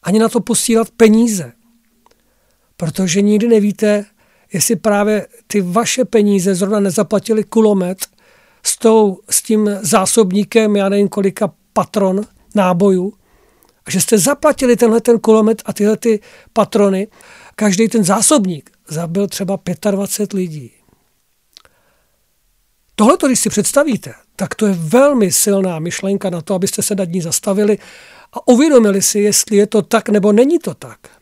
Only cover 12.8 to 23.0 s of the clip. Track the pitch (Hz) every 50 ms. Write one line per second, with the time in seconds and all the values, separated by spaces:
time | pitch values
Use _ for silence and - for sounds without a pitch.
12.8 | 202 202 190 185 180 202 208 _ _ _ _ _ _ _ _ _ _ _ _ _
13.8 | _ - - 185 - - - 214 160 269 285 - - 302 285 - 269 247 240 -
14.8 | 247 226 220 233 220 - 233 226 - 226 220 220 214 214 226 214 - - 202 -
15.8 | 208 208 220 - - 233 220 208 _ - - - - _ _ - 202 - - 214
16.8 | 208 196 190 190 202 220 _ _ - - - - - - _ - 214 208 185 175
17.8 | 226 220 - 226 202 165 196 202 208 - 311 294 202 185 175 147 - _ _ _
18.8 | _ - 156 156 170 165 170 196 202 196 - - 202 175 196 190 _ - 180 -
19.8 | - 214 196 190 202 190 - - 208 196 202 196 185 175 156 151 127 113 _ _
20.8 | _ _ _ _ _ _ _ _ _ _ _ _ _ _ _ - _ _ _ _
21.8 | _ _ _ _ _ _ _ _ _ _ _ _ _ _ _ _ _ _ _ _
22.8 | _ _ _ -